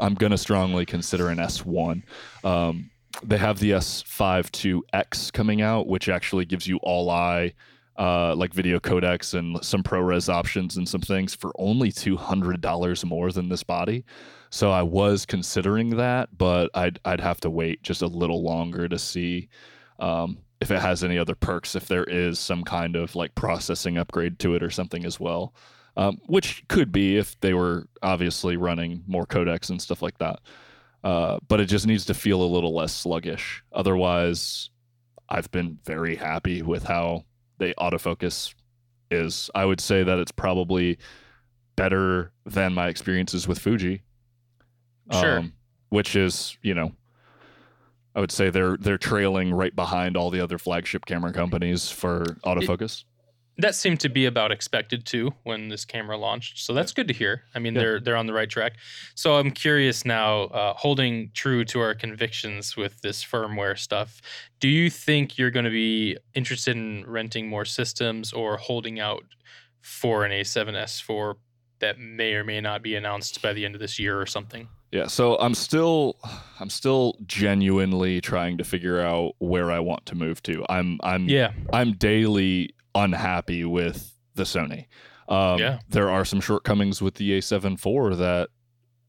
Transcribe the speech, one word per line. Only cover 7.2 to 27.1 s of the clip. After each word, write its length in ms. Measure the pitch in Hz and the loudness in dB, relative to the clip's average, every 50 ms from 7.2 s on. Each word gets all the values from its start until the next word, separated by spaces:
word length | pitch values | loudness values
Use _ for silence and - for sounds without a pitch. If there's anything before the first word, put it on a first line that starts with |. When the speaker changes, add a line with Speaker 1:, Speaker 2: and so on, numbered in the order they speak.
| 87 87 87 87 87 87 - _ - - - _ _ _ - - | 2 2 2 0 0 -2 -4 _ -20 -20 -20 _ _ _ -6 -2
Speaker 1:
uh, 360 | 98 90 87 87 87 85 78 | 0 2 2 4 2 2 2
like, 180 | 82 92 87 | 0 0 -2
video 260 | - 95 90 90 87 85 | 0 0 0 2 2 0
codecs 540 | - - 92 90 87 90 90 87 - - | 2 2 2 2 2 2 0 0 -2 -4
and 320 | - 90 85 85 85 87 - | -4 -2 -2 -2 -4 -4 -4
some 180 | - - 98 | -2 -2 0
ProRes 460 | 92 - 95 92 90 90 90 87 87 - | 0 0 0 2 2 2 2 2 2 0
options 480 | 87 85 85 - - 95 92 82 - | 0 0 0 -2 -2 -2 -4 -4 -4
and 100 | 90 90 | -4 -4
some 140 | - - 90 | -2 -4 -4
things 340 | - - 98 95 95 95 - | -2 0 0 0 0 -2 -4
for 180 | - - 85 - - | -6 -8 -8 -6 -2
only 320 | 95 101 113 127 127 101 | 0 2 2 4 2 2
two 240 | - - - 98 95 92 | 0 0 0 0 0 0
hundred 420 | - - 95 98 92 90 87 87 | 0 0 0 0 2 0 0 -2
dollars 460 | - 87 85 87 90 90 90 - - | -2 -2 -2 0 0 0 -2 -2 -4
more 260 | 85 82 85 87 92 | -4 -2 -2 -2 -2
than 160 | 90 95 90 90 | -2 -2 -2 -2
this 140 | 90 - | -4 -4
body. 420 | - - 90 87 87 107 110 127 - - - - - - - - - - | -4 -2 -2 -2 0 0 -2 -2 -4 -10 -18 -20 -20 -20 -20 -20 -20 -8
So 200 | - - 113 101 | -2 2 4 4
I 120 | 95 92 | 4 4
was 440 | 87 85 90 95 101 104 101 95 - | 4 4 4 4 6 6 4 2 0
considering 720 | - - 92 87 - - 104 87 98 104 110 117 117 117 | -2 -4 -2 -2 -2 -2 0 2 2 2 2 2 2 2
that, 400 | 117 123 123 123 127 117 - - | 2 2 2 2 0 -2 -2 0
but 340 | - 92 90 87 87 85 - - | 2 4 4 4 4 2 2 0
I'd, 260 | 90 90 90 87 - - | 0 0 0 0 -2 -2
I'd 160 | 92 90 85 | -2 -2 0
have 200 | 85 87 87 - | 0 0 -2 0
to 100 | - 85 | -2 -2
wait 320 | 82 82 82 82 82 - | 0 0 0 -2 -2 -4
just 200 | - - 87 - | -6 -6 -4 -2
a 40 | 87 | -2
little 360 | 85 85 85 87 82 85 82 | -2 0 0 0 0 0 0
longer 460 | 82 82 82 85 85 85 82 87 85 87 | 0 0 0 0 -2 -4 -4 -4 -4 -4
to 100 | 87 85 | -4 -4
see, 500 | - - - 90 87 87 90 87 - - _ - - - - - - _ _ - | -6 -6 -4 -4 -4 -2 -4 -4 -6 -8 _ -20 -20 -20 -20 -20 -20 _ _ -6
um, 400 | - 90 82 85 85 87 - - - _ _ - | -2 -2 0 0 -2 -4 -6 -10 -14 _ _ -6
if 100 | - - | -2 0
it 100 | 101 90 | 0 2
has 240 | 82 92 90 82 90 | 2 2 2 2 0
any 140 | 87 87 87 | 0 2 0
other 160 | 85 82 80 | 0 0 -2
perks, 400 | - - - 90 87 - - - | -2 -2 -2 -2 -2 -4 -6 -6
if 100 | 92 - - | -6 -2 -2
there 160 | 92 90 - | 0 0 0
is 340 | - 87 87 87 87 85 - | 0 0 0 0 0 0 -2
some 260 | - - 92 87 87 | -2 -4 -4 -4 -4
kind 320 | - - 85 85 85 85 | -4 -2 -2 -2 -2 -2
of, 180 | 85 85 - - | -2 -2 -4 -4
like, 200 | 87 82 73 - | -4 -6 -4 -4
processing 640 | - - 92 85 85 - - 85 - - 92 87 85 | -4 -2 -2 -2 -2 -2 -4 -4 -2 -2 -2 -2 -2
upgrade 400 | - - - 87 82 87 85 - | -2 -2 -2 -2 -2 -2 -2 0
to 160 | - 90 85 | 0 2 2
it 80 | 85 | 2
or 80 | 85 82 | 0 -2
something 340 | - - 90 - - 87 85 | -4 -4 -6 -4 -6 -6 -6
as 160 | 87 87 - | -6 -6 -6
well, 340 | 90 85 85 85 92 - _ _ - - - - _ _ - | -4 -4 -2 -4 -4 -6 _ _ -20 -20 -20 -20 _ _ 0
um, 220 | - 95 101 95 - - | 2 2 2 2 -2 -2
which 360 | - 170 190 - - - - - - | 2 2 2 2 0 -6 -10 -4 0
could 240 | - - 135 104 | 2 2 4 4
be 240 | 87 98 98 95 | 4 2 4 4